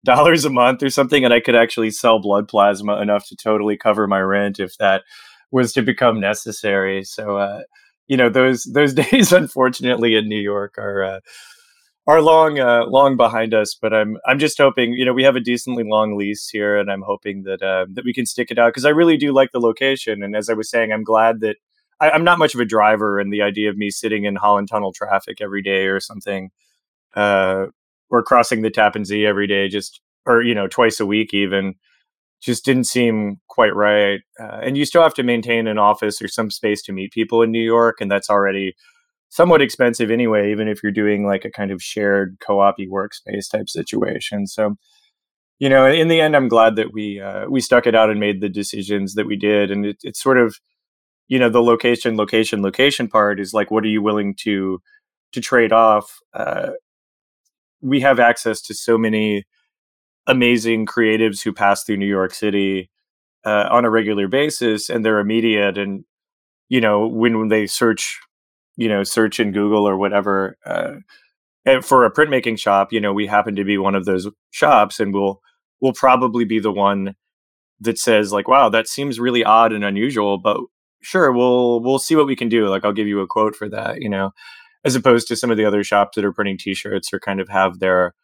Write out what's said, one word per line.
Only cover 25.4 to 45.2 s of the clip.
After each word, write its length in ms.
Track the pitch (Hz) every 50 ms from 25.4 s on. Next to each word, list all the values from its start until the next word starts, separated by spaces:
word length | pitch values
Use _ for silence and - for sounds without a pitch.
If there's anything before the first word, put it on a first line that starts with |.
every 200 | 104 98 98 101
day 260 | 95 98 98 95 95
or 120 | 95 98 95
something, 520 | - - 110 101 - 101 98 95 95 95 _ _ _ _ _ _ _ _ _ _ _ _ _
uh, 500 | 104 104 101 101 98 95 95 95 95 95 - _ _ _ _ _ _ _ _
or 120 | 123 117
crossing 400 | 113 - 131 120 117 - 123 110
the 80 | 107 110
Tappan 340 | - 117 107 104 - 107 104
Zee 220 | 92 104 107 104
every 200 | 104 101 101 101
day, 220 | 101 101 98 98 98
just, 320 | 98 104 95 - _ - _ _ _ _ _
or, 160 | - 120 117
you 140 | 120 120 117
know, 120 | 104 98
twice 320 | 92 - - 120 110 107 -
a 40 | 110
week 300 | 98 104 107 107 104 -
even, 400 | 101 101 92 95 98 95 98 92 _ _ _ _ _ _ _ _ _ _ _ _ _
just 240 | - 131 120 - -
didn't 200 | 139 131 131 123
seem 540 | - - 123 120 117 110 107 104 101 101 - _ _
quite 260 | - - 117 104 98
right. 460 | 101 104 104 104 104 104 101 101 98 _ _ _ -
Uh, 200 | 113 107 110 107
and 160 | 113 127 135 143
you 80 | 147
still 160 | 135 - 170
have 100 | 165 156
to 100 | - -
maintain 440 | 127 123 120 117 107 120 117 113 113
an 100 | 110 107
office 460 | 107 104 104 104 - 110 104 101 -
or 60 | 104 98
some 220 | - - 110 104
space 300 | - - - 107 104 101 -
to 80 | -
meet 200 | 98 95 95 98
people 300 | _ 113 110 113 120 113
in 80 | 117 113
New 120 | 113 113
York, 340 | 113 113 113 117 117 117 110 -
and 100 | 107 98
that's 200 | 101 101 - -
already 440 | 104 101 101 98 95 98 98 95 - _ _ _ _ _ _ _ _ _ _ _
somewhat 320 | - - 175 180 165 151
expensive 500 | 139 117 - - 131 120 117 - 117 107
anyway, 400 | 117 120 123 113 110 104 101 104
even 180 | 107 104 110 107
if 140 | 104 -
you're 80 | - 107
doing, 360 | 98 107 104 104 104 101 101
like, 180 | 101 98 95 -
a 60 | 113
kind 200 | - - 101 98
of 120 | 98 92
shared 560 | - - - 107 104 101 98 101 98 92 95 _
co-op-y 460 | - - 101 98 98 101 95 - 98 92
workspace 600 | 95 98 98 104 - - _ 101 101 104 95 -
type 180 | - 107 101 -
situation. 800 | - 80 80 - - 104 101 - - - - - 107 104 101
So, 300 | 98 - - 107 104 104 _ _ _ _ _ _ _ _ _